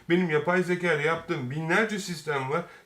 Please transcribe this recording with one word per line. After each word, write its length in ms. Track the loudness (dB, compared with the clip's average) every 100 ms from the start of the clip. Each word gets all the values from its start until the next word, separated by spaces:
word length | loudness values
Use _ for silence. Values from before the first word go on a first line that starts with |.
| 0
benim 220 | 2 4
yapay 320 | 2 2 0
zeka 300 | 2 0 2
ile 100 | 2
yaptığım 480 | 2 0 -2 -4 -4
binlerce 480 | -4 0 2 2 -2
sistem 520 | -6 -8 -4 -4 -2
var. 120 | -4 -4 -14